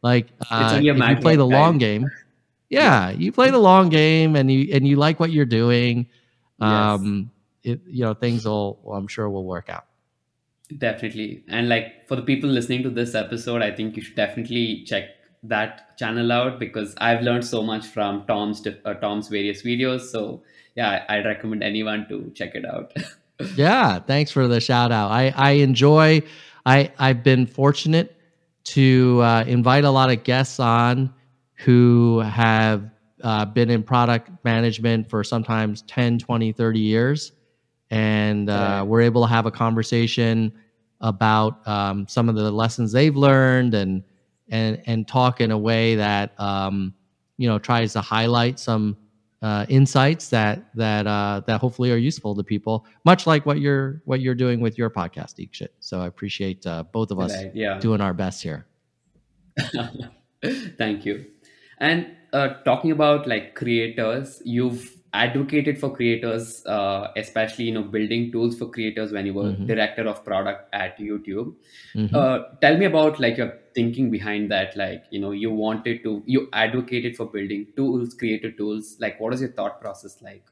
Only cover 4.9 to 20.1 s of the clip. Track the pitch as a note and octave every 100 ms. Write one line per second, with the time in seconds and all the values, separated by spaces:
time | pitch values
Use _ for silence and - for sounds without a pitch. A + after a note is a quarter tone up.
4.9 | C#3+ D3+ D#3+ E3 D#3+ C3+ A2+ A#2 A#2+ B2
5.9 | A#2+ A#2+ _ _ _ _ _ G#2+ G#2+ G#2+
6.9 | G#2 G2 G2+ G#2+ _ _ _ A#2+ B2 -
7.9 | B2 A#2 G#2+ A#2+ A#2 A2 G#2+ G2+ G2 G#2
8.9 | G2+ G2 - G#2+ G2 F#2 F2+ - F2+ -
9.9 | _ _ _ _ _ _ _ _ D3 A#2
10.9 | G#2+ A2+ A2 G#2+ - _ A2+ A#2+ A#2 A2+
11.9 | - _ C3 A#2+ C#3 C#3+ C3 A#2+ B2 B2+
12.9 | A#2 A#2+ A2+ G#2 A#2 A2+ A#2 G#2+ - A2
13.9 | A2 - - G2+ - A#2 A#2+ A#2 G2+ -
14.9 | G2+ G2 - _ _ A2 A2 G#2+ - _
15.9 | - A#2 A2+ A#2 A#2+ B2+ B2 A2+ A2 G#2
16.9 | - A#2 A#2 A#2+ B2 B2 A2+ G#2+ A2 G#2+
17.9 | - G#2 G2+ G2+ G#2+ G#2 G#2+ - G2+ -
18.9 | G2+ G#2+ G#2 G#2+ G#2 G2+ G2 A#2+ A#2+ C3
19.9 | B2+ B2